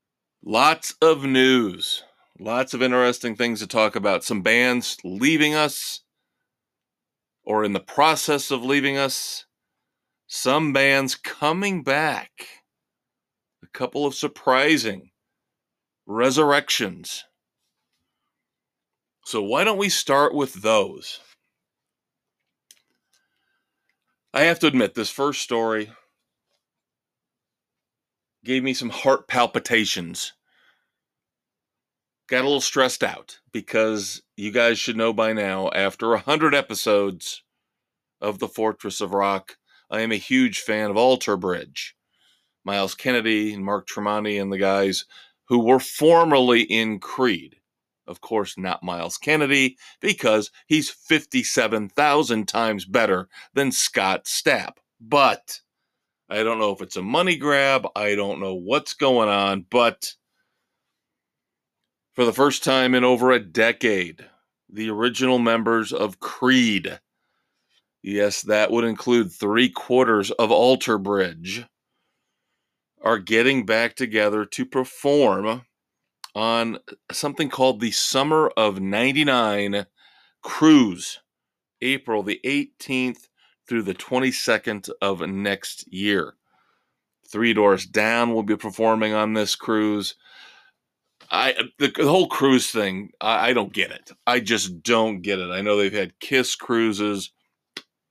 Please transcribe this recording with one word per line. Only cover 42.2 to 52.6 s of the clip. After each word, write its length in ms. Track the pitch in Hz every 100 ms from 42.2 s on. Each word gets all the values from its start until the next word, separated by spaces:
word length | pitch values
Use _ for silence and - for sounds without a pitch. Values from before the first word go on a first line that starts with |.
| _ _ _ _
Miles 320 | 95 101 95 -
Kennedy 580 | 131 123 113 107 107
and 120 | 104 98
Mark 240 | 101 -
Tremonti 520 | - 104 107 107 101
and 80 | 98
the 80 | 95
guys 460 | 98 98 98 92 - - - _ -
who 100 | 123
were 220 | 113 131
formerly 800 | - - 151 170 165 139 127 117
in 400 | 117 110 110 101
Creed. 560 | - - 127 85 71 _ _ _ _ _ -
Of 140 | 92
course, 360 | - 110 95 -
not 260 | 92 -
Miles 340 | 90 87 85 -
Kennedy, 580 | 143 156 139 139 131 - - -
because 500 | - 180 117 110 104 _ -
he's 240 | 156 139
fifty-seven 1000 | - - 156 - 131 117 - 110 110 101
thousand 580 | - 147 147 131 110 98
times 380 | 110